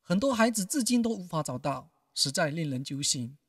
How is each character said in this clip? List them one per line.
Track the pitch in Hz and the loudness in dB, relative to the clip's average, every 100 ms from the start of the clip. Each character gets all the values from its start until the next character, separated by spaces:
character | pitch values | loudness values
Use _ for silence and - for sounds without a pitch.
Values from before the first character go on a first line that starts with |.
很 | - 180 | 0 2
多 | 269 | 2
孩 | 233 226 | 4 4
子 | 226 185 | 2 -2
至 | 294 | 0
今 | 233 240 | 2 2
都 | 226 | 2
无 | 214 | -2
法 | 180 160 | -4 -4
找 | 147 127 | -4 -4
到， | 147 135 147 _ _ - | -4 -4 -8 _ _ 0
实 | 139 | 0
在 | 139 156 | 2 0
令 | 160 156 | 0 -2
人 | 127 | -2
揪 | 139 139 | -4 -4
心。 | 143 139 123 139 | -2 -2 -4 -10